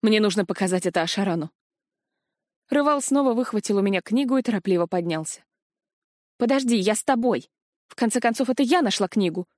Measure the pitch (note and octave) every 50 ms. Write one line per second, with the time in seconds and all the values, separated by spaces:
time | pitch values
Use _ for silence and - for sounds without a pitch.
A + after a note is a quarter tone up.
0 | - A3 G#3+ G#3+ G#3+ G#3 F3+ G#3 G3 - G3 - G3 F#3 F#3 F3+ - F3+ E3+ F3+
1 | E3 E3 - - G3 F#3+ E3+ E3+ D3+ E3 _ _ _ _ _ _ _ _ _ _
2 | _ _ _ _ _ _ _ _ _ _ _ _ _ _ - D4 C#4+ D4 D4+ C#4+
3 | C4 - C4+ C#4 C#4 C4 A#3 A3+ B3+ A#3+ - G#3+ - - G#3+ G3+ G3 G3+ G3 F#3
4 | - - G#3 B3+ C#4+ B3 C4 C4 B3 - A3+ G3 - - F#3+ F3 E3+ E3+ - F3+
5 | E3+ E3+ E3 D#3+ D#3+ - - - _ _ _ _ _ _ _ _ _ _ _ _
6 | _ _ _ _ _ _ _ _ A#3+ A#3 C4+ C#4 C4+ B3 A#3 A3 F#3 G3+ G#3+ G#3+
7 | - - - A#3 A#3 B3+ G#3 B2+ - _ _ _ _ _ _ _ _ _ - -
8 | B3 A3+ - B3+ - A#3 A#3 - C#4 A3 C4 - C#4+ A#3 C#4+ F4+ D#4+ G#3+ F#3+ -
9 | G3+ F3+ - A3 G3 F3+ D#3+ F#3 F3 _ _